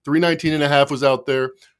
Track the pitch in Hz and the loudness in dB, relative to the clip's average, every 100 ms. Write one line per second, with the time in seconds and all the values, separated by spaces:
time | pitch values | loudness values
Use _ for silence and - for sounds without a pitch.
0 | - 156 170 165 160 156 143 143 139 135 | -4 0 0 0 -2 -2 2 2 2 2
1 | 135 127 - 131 131 - _ _ | 0 0 -2 -4 -4 -8 _ _